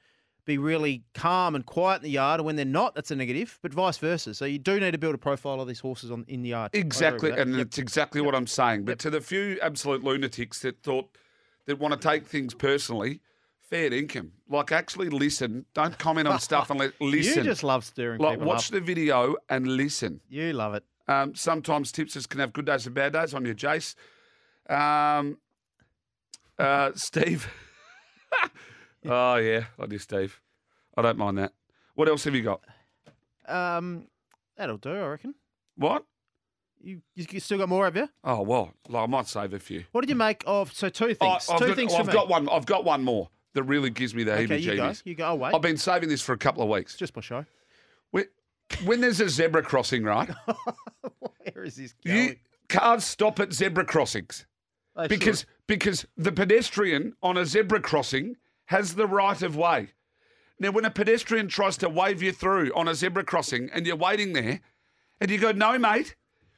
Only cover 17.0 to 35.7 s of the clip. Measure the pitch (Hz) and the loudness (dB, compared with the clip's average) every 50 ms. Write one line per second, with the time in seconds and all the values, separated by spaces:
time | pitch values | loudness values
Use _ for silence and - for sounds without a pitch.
17 | 147 139 143 160 151 226 311 139 123 - 202 - 151 139 131 127 113 - - - | -2 0 2 2 2 2 2 2 2 0 0 0 0 0 0 0 0 -4 -8 -6
18 | 120 120 117 113 156 151 - 101 117 156 - 117 - - 226 190 175 170 180 170 | -6 -4 -2 0 0 2 2 0 0 0 0 0 -2 -2 -2 -4 -2 -2 -2 0
19 | 160 151 135 123 123 135 151 - - - 131 131 127 131 131 131 139 147 139 - | 2 2 4 4 4 2 0 -2 -4 -4 -2 -2 0 0 0 0 0 -2 -2 -4
20 | - 98 73 - _ - 131 147 160 165 156 123 107 107 104 104 - _ _ _ | -4 -6 -6 -8 _ -12 -8 -6 -4 -4 -4 -2 -4 -4 -4 -6 -8 _ _ _
21 | _ - 139 139 139 143 - - - 170 165 156 - 165 156 147 139 123 - - | _ 0 0 2 0 -2 -4 -4 -2 0 0 0 0 0 0 0 0 -2 -4 -6
22 | 156 151 - 143 123 - 135 135 139 120 - 147 143 143 147 131 117 123 123 139 | -6 -6 -6 -10 -10 -8 -4 -2 -2 -2 -2 -4 -2 -2 -2 -2 -2 -4 -2 -2
23 | 139 143 147 160 165 151 139 139 127 120 113 107 135 143 156 160 156 - - _ | 0 0 0 0 -2 -2 -4 -4 -4 -4 -6 -4 -2 -2 -2 -2 -4 -8 -12 _
24 | - - _ _ _ _ _ _ _ _ _ _ _ - 143 143 147 147 147 147 | -20 -20 _ _ _ _ _ _ _ _ _ _ _ -2 0 2 2 2 2 2
25 | 147 147 147 147 143 143 147 - _ _ _ _ _ _ _ _ _ _ _ _ | 2 2 2 0 0 -2 -6 -10 _ _ _ _ _ _ _ _ _ _ _ _
26 | _ _ _ _ _ _ - - _ _ _ - 139 139 143 139 139 135 - - | _ _ _ _ _ _ -20 -20 _ _ _ -2 2 2 4 4 2 0 0 -4
27 | - - - 160 160 175 170 143 110 - - - - - _ _ - - - - | -6 -4 0 0 0 2 0 -2 -4 -8 -14 -16 -20 -20 _ _ -20 -20 -20 -20
28 | _ _ _ _ _ - - 494 370 - - - - - - - - _ _ _ | _ _ _ _ _ -4 -2 -2 -2 -2 -4 -8 -20 -20 -20 -20 -20 _ _ _
29 | - 156 123 123 123 127 123 120 113 110 110 113 113 117 - - - 101 104 101 | -4 0 2 4 4 4 4 4 4 2 2 0 -2 -4 -10 -12 -10 -8 -10 -10
30 | - - 107 98 95 98 - - _ _ _ _ _ _ _ _ _ _ - - | -8 -6 -4 -4 -4 -4 -6 -12 _ _ _ _ _ _ _ _ _ _ -2 2
31 | 117 117 110 110 104 101 98 98 98 - _ _ _ _ _ _ _ _ _ - | 2 2 2 2 0 -2 -2 -2 -4 -4 _ _ _ _ _ _ _ _ _ 2
32 | 156 156 151 143 - 151 139 127 113 107 98 - _ - - _ _ _ _ _ | 4 4 4 2 0 -2 -2 -2 0 -2 -4 -4 _ -14 -20 _ _ _ _ _
33 | _ - _ _ _ _ _ _ _ - 147 180 180 175 175 170 175 180 175 165 | _ -20 _ _ _ _ _ _ _ -6 -4 -4 -2 -2 -2 -4 -4 -6 -8 -10
34 | - - _ _ _ _ _ _ _ _ _ - 202 135 110 101 - 131 170 208 | -14 -18 _ _ _ _ _ _ _ _ _ -10 -8 -8 -8 -8 -8 -8 -6 -6
35 | 190 143 147 151 - 254 285 _ _ _ _ _ _ _ | -6 -6 -8 -8 -10 -12 -14 _ _ _ _ _ _ _